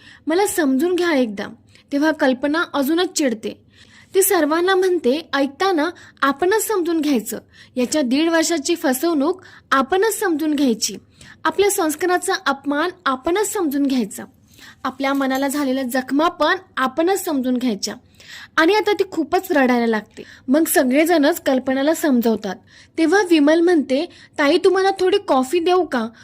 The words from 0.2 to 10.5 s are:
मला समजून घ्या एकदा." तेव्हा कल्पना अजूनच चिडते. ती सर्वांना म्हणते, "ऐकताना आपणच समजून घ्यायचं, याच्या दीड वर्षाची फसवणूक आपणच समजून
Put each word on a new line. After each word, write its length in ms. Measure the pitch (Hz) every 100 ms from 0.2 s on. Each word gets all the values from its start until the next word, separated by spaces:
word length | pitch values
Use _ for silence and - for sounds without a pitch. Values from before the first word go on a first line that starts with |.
| -
मला 200 | 339 403
समजून 480 | - 285 262 349
घ्या 180 | 349 349
एकदा." 340 | 285 240 202 - 226 _ - -
तेव्हा 180 | 277 311
कल्पना 540 | 311 277 254 285 320 339
अजूनच 380 | 285 269 330 370
चिडते. 580 | - 269 220 - - _ - - - -
ती 80 | 370
सर्वांना 520 | 381 381 294 330 359
म्हणते, 540 | 381 381 349 240 294 -
"ऐकताना 560 | 277 277 - 381 339 320 349 - -
आपणच 440 | 277 277 370 427 -
समजून 340 | 415 330 330
घ्यायचं, 380 | 294 254 214 208 - - - -
याच्या 260 | 247 302
दीड 260 | 247 269 330
वर्षाची 460 | 330 320 330 302
फसवणूक 680 | 330 302 254 339 311 294 370 - - -
आपणच 500 | 269 277 381 440 -
समजून 340 | 403 294 320